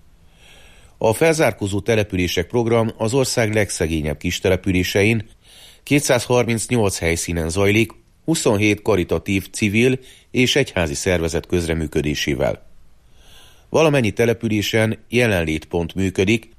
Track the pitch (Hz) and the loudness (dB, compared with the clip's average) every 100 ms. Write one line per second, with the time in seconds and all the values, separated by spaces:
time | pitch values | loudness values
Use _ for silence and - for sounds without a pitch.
0 | - _ - _ - - - - - _ | -20 _ -20 _ -20 -20 -20 -20 -20 _
1 | 110 107 160 156 139 101 101 101 104 110 | 0 2 2 2 0 0 -4 -4 0 0
2 | 98 92 87 - 90 123 113 117 113 - | 0 -2 -2 -2 -2 -2 2 2 0 -2
3 | 110 135 127 - 110 107 101 - 82 80 | -2 0 0 0 0 0 -2 -2 -2 -2
4 | 73 73 90 - 98 90 98 90 87 101 | -4 -4 -6 -2 0 0 0 0 0 2
5 | 104 113 - - _ - - - - 147 | 2 0 -4 -16 _ -20 -20 -20 -2 0
6 | 147 123 - 123 117 113 - 123 101 - | 2 0 2 0 2 -2 -2 0 0 0
7 | 85 82 - 85 80 90 98 107 113 - | -2 -2 -2 -4 -2 0 2 2 0 -4
8 | _ _ - 165 139 101 104 101 - 98 | _ _ -4 0 0 2 2 0 0 0
9 | 85 82 - 98 90 - 107 107 127 131 | 0 -4 -2 -4 -4 -4 0 2 2 0
10 | - - _ 120 123 147 127 95 82 - | -6 -20 _ 0 2 2 0 -2 -2 -2
11 | 95 87 82 78 - 90 82 82 76 80 | 0 0 0 -4 -2 -2 0 -2 -2 -2
12 | 73 71 - 65 64 50 - - - - | -2 -2 -4 -2 -2 -4 -12 -20 -20 -20
13 | _ - - - - - _ 139 160 143 | _ -20 -20 -20 -20 -20 _ 0 2 2
14 | 110 - 117 113 113 107 95 113 110 110 | 0 0 0 0 -2 -2 0 0 0 -2
15 | - 117 120 92 80 78 - 87 80 92 | -4 0 2 2 0 -4 -4 -4 -4 -2
16 | 95 92 92 85 - | -2 0 2 0 -2